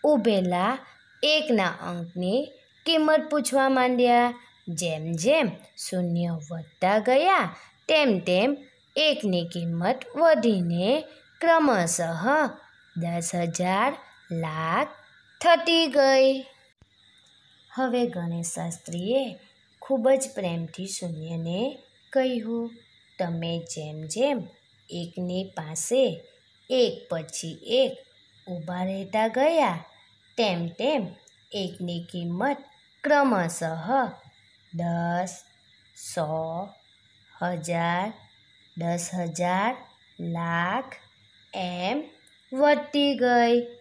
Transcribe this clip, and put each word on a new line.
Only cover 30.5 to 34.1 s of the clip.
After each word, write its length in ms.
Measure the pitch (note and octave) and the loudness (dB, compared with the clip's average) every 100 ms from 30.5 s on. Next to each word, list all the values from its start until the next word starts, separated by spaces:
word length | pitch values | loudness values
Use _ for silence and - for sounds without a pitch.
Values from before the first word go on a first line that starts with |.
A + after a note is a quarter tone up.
| F3 E3+ | 0 -4
તેમ 380 | - A#3+ D4 F3 - _ _ _ | -2 -2 0 -4 -12 _ _ _
એકની 540 | G#3 F3+ F3 F3 F3 E3+ | -8 -8 -8 -8 -8 -8
કિંમત 460 | F3+ E3+ F3 C4 C#4 - _ _ _ | -8 -6 -2 -2 -2 -10 _ _ _
ક્રમશઃ 600 | C#4+ D4 C#4 G3+ E3+ E3+ E3 E3 E3 C4+ A3+ | 2 4 4 2 0 -4 -6 -6 -2 0 0